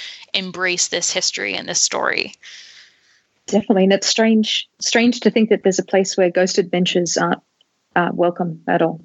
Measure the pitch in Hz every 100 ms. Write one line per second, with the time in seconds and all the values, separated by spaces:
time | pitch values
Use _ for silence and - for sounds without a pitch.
0 | - - - 196 185 175 185 175 - 180
1 | - 185 - - 101 185 175 170 - 196
2 | - - - - - - - - - _
3 | _ _ _ _ - 208 208 190 190 196
4 | - - 220 220 214 - - - - 233
5 | 240 240 214 233 220 202 196 185 - 190
6 | 190 - 180 175 185 - 180 180 180 180
7 | 170 - 175 - _ _ _ _ _ 175
8 | 175 180 175 175 175 160 - 175 165 165